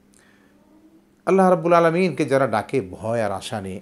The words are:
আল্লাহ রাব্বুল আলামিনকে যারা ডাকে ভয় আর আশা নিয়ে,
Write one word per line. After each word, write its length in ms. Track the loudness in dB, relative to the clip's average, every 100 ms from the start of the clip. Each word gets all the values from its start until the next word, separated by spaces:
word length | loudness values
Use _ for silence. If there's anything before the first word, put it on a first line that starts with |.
| _ _ _ _ _ _ _ _ _ _ _ _ 0
আল্লাহ 240 | 2 4
রাব্বুল 240 | 2 4
আলামিনকে 520 | 4 4 2 -2 -2 0
যারা 220 | 0 0
ডাকে 340 | -2 -2 -4
ভয় 400 | -4 -8 -6 -2
আর 100 | -2
আশা 300 | -4 -8 -10
নিয়ে, 180 | -10 -12